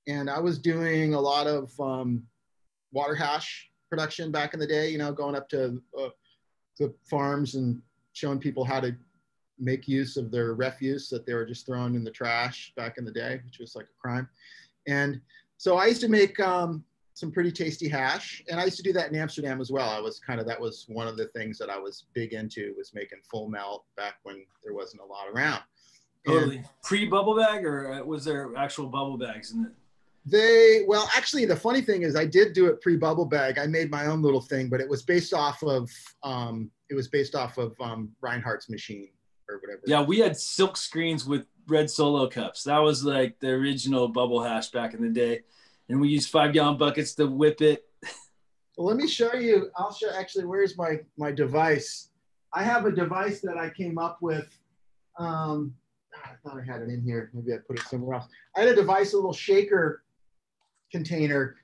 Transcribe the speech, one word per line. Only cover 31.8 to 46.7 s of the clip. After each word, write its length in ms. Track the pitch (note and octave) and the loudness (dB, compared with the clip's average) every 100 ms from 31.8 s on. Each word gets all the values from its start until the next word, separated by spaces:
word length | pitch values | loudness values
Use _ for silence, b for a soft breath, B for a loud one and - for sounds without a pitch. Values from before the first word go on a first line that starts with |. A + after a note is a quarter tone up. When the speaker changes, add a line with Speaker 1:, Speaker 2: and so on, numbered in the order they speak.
Speaker 1:
thing 220 | B3+ G3 | 2 2
is 120 | E3 D3+ | 2 2
I 100 | D#3 | 6
did 280 | F3 G#3 | 8 8
do 140 | E3+ F3+ | 8 6
it 120 | D3+ | 6
pre-bubble 440 | F#3 E3 D#3+ D#3+ D#3+ | 4 4 4 2 2
bag. 340 | D3 C3 C#3 | 2 2 0
I 80 | D3 | 0
made 240 | D#3+ D#3 | 0 0
my 140 | D3 D3 | -2 0
own 160 | D#3+ | 2
little 200 | D3 C3+ | 4 2
thing, 280 | - C3+ B2+ | 0 -2 0
but 100 | B2+ | -2
it 80 | C3+ | -2
was 140 | C#3 | -2
based 300 | - F3 E3+ | 2 2 2
off 280 | E3+ D3 C#3 | 0 0 0
of, 280 | D#3 C3 A#2+ - - - | 0 0 -2 -8 -20 -12
um, 480 | C#3 B2+ A#2 A2+ A2 - - | -8 -6 -4 -6 -8 -12 -8
it 60 | C#3 | -6
was 120 | B2 | -2
based 280 | D3 C#3 C#3+ | -2 -2 -2
off 220 | B2 - | -4 -4
of, 180 | A#2 A2+ | -6 -6
um, 280 | A#2+ A2+ G#2+ - | -8 -8 -10 -8
Reinhardt's 480 | B2+ A#2+ A2+ G#2+ - | -6 -6 -4 -6 -8
machine 400 | A2 - G2+ G2 _ _ _ - | -12 -12 -14 -16 _ _ _ -16
or 80 | G#2 | -14
whatever. 220 | G2 G2 G2+ | -12 -8 0
Speaker 2:
Yeah, 160 | D3 | 2
we 180 | C#3+ G3 | 4 4
had 180 | G3+ D3+ | 2 0
silk 400 | - - F#3+ - | -4 2 2 0
screens 480 | - D#3+ E3 D#3 B2+ | -6 -4 -2 -2 -2
with 200 | C#3+ - _ - | -4 -4 _ 0
red 220 | D#3 D3+ | 2 2
Solo 380 | - D3 D3 B2+ | 2 2 4 2
cups. 340 | B2 A2+ - | -2 -8 -8
That 140 | C#3 D3 | 0 4
was, 240 | D3+ C3+ | 4 4
like, 340 | C#3+ C3+ B2+ - | 2 2 0 -2
the 80 | C3 | -2
original 580 | C3 C#3 C3+ B2+ C3+ A#2+ | 0 0 0 0 2 2
bubble 340 | A#2 B2 A#2+ | 2 2 0
hash 280 | A#2 A2 - | 0 -4 -4
back 220 | B2 A#2 | -4 -6
in 80 | A2+ | -2
the 60 | A#2 | -2
day. 320 | A2+ A#2+ A#2 b b b b - | 2 2 0 b b b b -4
And 100 | C3+ | 2
we 80 | D3 | 4
used 220 | D3 C#3 | 2 2
five-gallon 480 | D#3+ D3 D3+ D3 | 4 6 6 4